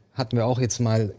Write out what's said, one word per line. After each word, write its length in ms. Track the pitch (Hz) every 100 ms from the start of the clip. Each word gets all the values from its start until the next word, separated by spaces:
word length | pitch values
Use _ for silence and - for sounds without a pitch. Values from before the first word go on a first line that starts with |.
| _
hatten 240 | - 123 120
wir 80 | 113
auch 160 | 123
jetzt 180 | 123 -
mal, 340 | 117 110 107